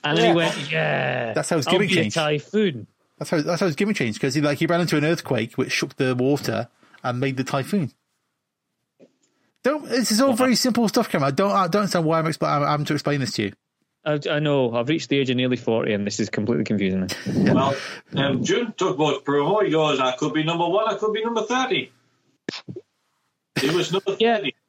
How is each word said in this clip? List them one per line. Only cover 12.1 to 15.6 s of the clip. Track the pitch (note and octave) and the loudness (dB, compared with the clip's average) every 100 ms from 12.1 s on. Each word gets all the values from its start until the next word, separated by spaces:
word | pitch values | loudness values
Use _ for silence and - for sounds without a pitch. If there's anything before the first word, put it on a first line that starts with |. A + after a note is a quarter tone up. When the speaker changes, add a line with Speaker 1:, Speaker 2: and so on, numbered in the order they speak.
| E3 | 2
Speaker 3:
I'm | D#3+ | 0
expl-, | D#3 D#3 | -2 0
I'm, | D3 | 0
I'm | C#3+ D3+ D3+ | 2 0 0
to | |
explain | D3+ - C#3+ | -2 0 0
this | A#2+ | -2
to | - | -2
you. | G2+ - _ _ _ _ | -4 -6 _ _ _ _
Speaker 1:
I, | D#3 D3+ D3 | -4 -2 0
I | D3+ | 0
know. | D3+ C#3+ B2 | 2 2 2
I've | A#2 A#2+ | 0 0
reached | D#3+ - | -2 0
the | C#3 | 0
age | C3 | 2
of | B2 | 2
nearly | B2+ | 2
forty, | B2 | 0